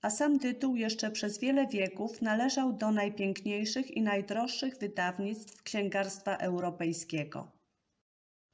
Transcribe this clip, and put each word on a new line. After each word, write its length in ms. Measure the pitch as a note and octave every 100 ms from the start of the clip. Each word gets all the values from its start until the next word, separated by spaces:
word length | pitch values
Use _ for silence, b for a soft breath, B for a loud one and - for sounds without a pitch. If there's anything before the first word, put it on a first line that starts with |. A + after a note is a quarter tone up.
a 80 | G#3+
sam 300 | G#3+ D4 C#4+
tytuł 360 | B3+ B3 C4+ B3
jeszcze 360 | A3 A3 G#3+
przez 280 | G#3+ G#3 G#3
wiele 280 | B3 C#4 C4+
wieków 540 | G#3+ F#3+ F#3+ G#3+ A3
należał 520 | A3+ G#3+ B3+ C4 C4
do 180 | G#3 G#3+
najpiękniejszych 1000 | G#3+ G#3 G#3 G3 F#3+ G#3 G#3 G#3+ B3+ C4
i 100 | -
najdroższych 760 | G#3+ G3+ G3+ G#3 A#3+ - C4+ B3+
wydawnictw 880 | G3+ G#3 F3+ F#3 G3+ G#3+ G#3+ -
księgarstwa 720 | - G#3+ G3+ G3 G3 F#3+ - F#3+
europejskiego. 1160 | F#3 F3+ F3 F3 E3+ E3 - D#3+ D3 - - - _ _ _ _ _ _ _ _ _